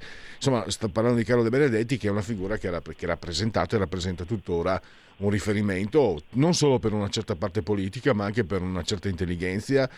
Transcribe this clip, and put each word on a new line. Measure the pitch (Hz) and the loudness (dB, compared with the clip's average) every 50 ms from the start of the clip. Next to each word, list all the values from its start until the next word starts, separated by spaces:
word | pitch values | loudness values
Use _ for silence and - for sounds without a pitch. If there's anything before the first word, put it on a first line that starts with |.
| - - - - - - - | -6 -10 -14 -16 -16 -16 -12
Insomma, | - - 135 131 113 101 - | -2 0 2 2 2 0 -2
sta | 98 - - 110 | -4 -4 -4 -2
parlando | - 110 113 120 123 117 | 0 2 2 4 4 2
di | 113 | 2
Carlo | - 123 120 117 | 2 4 4 4
De | 113 | 4
Benedetti, | 117 135 151 139 113 107 120 113 135 113 | 4 4 4 4 4 2 2 0 -2 0
che | 101 104 | 0 0
è | |
una | 101 104 | 0 0
figura | 98 92 120 95 92 98 107 107 | -2 -2 -4 -4 -4 -4 -4 -4
che | - 98 | -2 -4
ha | |
rapp-, | 87 82 - 80 | -4 -4 -6 -8
che | 76 - - | -10 -6 -4
ha | 85 | -4
rappresentato | 85 80 - 82 87 - - 110 - 98 85 90 - | -4 -4 -4 -6 -4 -2 -2 0 2 0 0 2 2
e | 110 | 0
rappresenta | 98 80 - 92 82 95 90 85 90 | 0 0 -2 -2 -2 -4 -4 -4 -4
tuttora | 85 113 101 - - 87 85 82 92 95 87 - - - - - - - - | -4 -4 -4 -2 -2 -2 0 2 0 0 -2 -4 -8 -16 -20 -20 -20 -10 -4
un | 98 101 | 0 0
riferimento | 101 104 - 107 104 104 104 104 95 92 101 104 104 156 139 107 85 76 - - | 0 2 0 0 0 2 2 0 0 0 -2 2 4 4 4 4 2 -2 -6 -4
non | - 117 143 170 175 | 0 2 4 4 4
solo | - 147 143 131 117 | 4 4 4 4 4
per | 90 110 101 | 2 0 0
una | 107 101 95 | 0 -2 -2
certa | - 113 104 - 107 | -2 -4 -4 -4 -4
parte | 78 95 101 87 107 | -4 -4 -4 -2 -4
politica | - - 104 101 95 98 - 123 - 143 123 | -2 -2 -2 -2 -2 -4 -6 -2 0 0 0
ma | 104 101 | 2 0
anche | 101 107 123 110 | 0 0 -2 -2
per | 78 101 92 | 0 -2 -2
una | 87 92 92 90 85 | -2 -2 -4 -4 -2
certa | - 110 92 - 101 | -4 -4 -4 -2 -4
intelligenza | 92 80 92 85 90 85 87 90 92 104 110 - 139 135 131 127 - | -2 -2 -2 -2 -2 -2 -2 -2 -2 -4 -2 0 2 2 2 0 -2